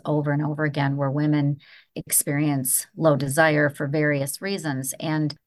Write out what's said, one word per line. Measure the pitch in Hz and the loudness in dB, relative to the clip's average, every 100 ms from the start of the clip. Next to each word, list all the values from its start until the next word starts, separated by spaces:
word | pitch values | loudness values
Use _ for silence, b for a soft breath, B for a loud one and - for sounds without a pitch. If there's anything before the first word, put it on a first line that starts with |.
over | - 151 147 | 0 0 0
and | 147 | 0
over | 151 151 | 0 -2
again | 151 143 139 139 | -2 0 0 0
where | 139 | 0
women | 143 151 147 143 143 B B B | 0 2 2 2 -2 B B B
experience | - - - - 143 151 139 131 - - - | -12 -4 -2 0 0 0 0 0 -2 -4 0
low | 160 143 | 2 4
desire | 139 143 160 151 147 | 2 2 4 4 2
for | 143 143 | 0 -4
various | 156 151 143 135 - | 0 2 0 -2 -6
reasons. | 196 196 156 131 135 - | -6 -4 -4 -4 -6 -6
And | 156 156 151 - | -4 -2 -2 -4